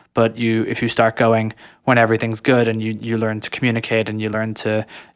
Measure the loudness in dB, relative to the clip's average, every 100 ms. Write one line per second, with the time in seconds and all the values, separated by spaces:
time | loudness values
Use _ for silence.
0 | _ 0 0 0 0 0 0 -2 -2 2
1 | 2 4 2 2 0 -6 -18 _ 0 4
2 | 4 2 -2 -4 2 2 2 0 -4 -6
3 | -4 -2 -2 -4 -8 -4 -2 -2 0 -2
4 | 0 -4 -4 -4 -4 -4 -2 -2 -4 -12
5 | -18